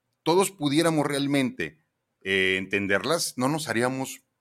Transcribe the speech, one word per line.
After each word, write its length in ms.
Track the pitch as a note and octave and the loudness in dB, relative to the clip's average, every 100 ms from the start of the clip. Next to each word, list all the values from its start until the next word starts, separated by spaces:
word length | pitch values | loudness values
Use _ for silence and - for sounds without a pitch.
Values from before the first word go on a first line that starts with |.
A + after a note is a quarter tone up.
| _ _ | _ _
todos 280 | - F3 G3 | 0 2 2
pudiéramos 540 | - D3 C#3+ E3 D#3+ C#3+ | -2 0 2 2 2 0
realmente, 720 | C#3+ C#3 C#3+ B2+ - D#2+ - _ _ _ _ | -2 0 0 0 -2 -8 -8 _ _ _ _
eh, 340 | F#2+ G2 F#2+ F#2+ | -2 2 2 0
entenderlas, 760 | F#2+ G2+ G2 G2 B2 E3 - - | -2 -2 0 0 2 -2 -2 -2
no 140 | B2+ | -2
nos 180 | D#3 D#3 | -2 -2
haríamos 540 | A2+ B2 C3 C3 - _ _ | -2 0 -2 -8 -12 _ _